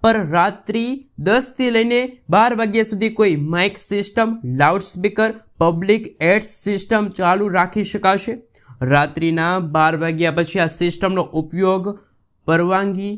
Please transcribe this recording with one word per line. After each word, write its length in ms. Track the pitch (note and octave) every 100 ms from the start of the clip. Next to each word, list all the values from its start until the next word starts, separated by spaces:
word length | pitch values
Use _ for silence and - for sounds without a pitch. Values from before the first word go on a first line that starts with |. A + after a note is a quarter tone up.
પર 160 | A3+ A3+ E3+
રાત્રિ 520 | E3+ F#3 G3 - A3+ A#3 C4+ - -
દસ 280 | D3+ A#3 C4 -
થી 120 | B3+
લઈને 320 | A3+ A#3 A#3+ B3+ - -
બાર 260 | F3+ A#3 A#3
વાગ્યા 280 | A3+ A3
સુધી 260 | A3 G3+ A3
કોઈ 260 | A3+ G#3 D3+
માઇક 420 | D3 E3+ G3 G3+
સિસ્ટમ, 560 | - G3+ G3+ - A3+ A3+ B2+ B2+
લાઉડસ્પીકર, 720 | C#3+ F#3+ F#3+ F3+ G3+ G#3 A3 A3 - _
પબ્લિક 500 | E3 E3 F#3+ A3 A3 -
એડ્સ 280 | E3 G3+ G#3+ -
સિસ્ટમ 440 | - G3+ G3 A3 G#3
ચાલુ 400 | G#3 F3+ F#3+ G3+
રાખી 360 | F3+ F#3 G#3
શકાશે. 520 | G3+ - F#3+ G3 G#3 A#3 _ _ _ B2
રાત્રિના 720 | C3 C#3+ D3+ D#3 E3 E3 E3 F#3
બાર 340 | D#3+ D#3 D#3 D#3+
વાગ્યા 360 | E3 D#3+ E3
પછી 280 | D#3 E3 G3
આ 80 | E3
સિસ્ટમનો 540 | - G3 E3+ F#3+ F#3
ઉપયોગ 680 | D#3 D#3 D3+ E3+ F#3 F#3+ F#3 G#3 _ _ _ _ -
પરવાનગી 680 | E3 F3 F#3+ G3 F#3 G3+